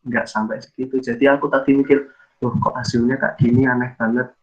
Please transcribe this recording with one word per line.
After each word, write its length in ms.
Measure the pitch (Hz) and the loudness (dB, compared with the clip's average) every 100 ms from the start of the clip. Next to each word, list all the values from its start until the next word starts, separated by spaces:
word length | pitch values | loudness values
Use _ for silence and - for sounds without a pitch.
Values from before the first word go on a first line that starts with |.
| 127 | -4
nggak 180 | 113 - | -6 -4
sampai 320 | 107 110 110 | -4 -4 -8
segitu. 320 | - - 127 135 | -12 -12 -6 -4
Jadi 300 | 127 117 139 | -4 2 2
aku 180 | 139 139 | 2 0
tadi 240 | 135 135 139 | 0 2 2
mikir, 320 | 135 139 - _ _ _ | 4 2 0 _ _ _
"Loh, 160 | 123 110 | -4 -2
kok 180 | - | -2
hasilnya 460 | 123 120 120 120 131 | -4 -2 0 0 0
kayak 160 | - - | -4 0
gini, 300 | 123 123 135 | 2 4 2
aneh 240 | 123 123 | 0 -4
banget." 380 | - 113 120 127 _ | -4 -2 -2 -4 _